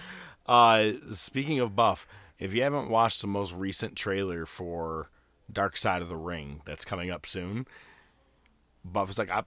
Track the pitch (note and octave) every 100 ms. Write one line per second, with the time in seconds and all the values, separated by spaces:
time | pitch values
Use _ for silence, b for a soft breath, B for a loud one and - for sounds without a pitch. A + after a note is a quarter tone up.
0 | B B B B - A#2+ A#2 A2 G#2+ A#2+
1 | D3+ G#2 - C3 C#3 D3 A#2+ G2+ A2+ F#2
2 | - b b b F#2+ G#2+ C3+ C#3+ B2+ A2+
3 | A2+ - G#2 G2+ G2 F2 F#2+ F#2+ A2+ -
4 | - G2 G2 E2+ E2 - F2 E2+ D#2+ D#2+
5 | D#2+ _ _ _ - G#2 G2 - G#2+ F2+
6 | E2+ E2+ E2 E2+ C#2+ C#2+ - D#2 - F#2+
7 | F2+ E2+ - F#2+ F2+ G#2+ C3 b b b
8 | b b b b b _ _ _ F2+ F#2+
9 | F#2+ F#2+ G2 G2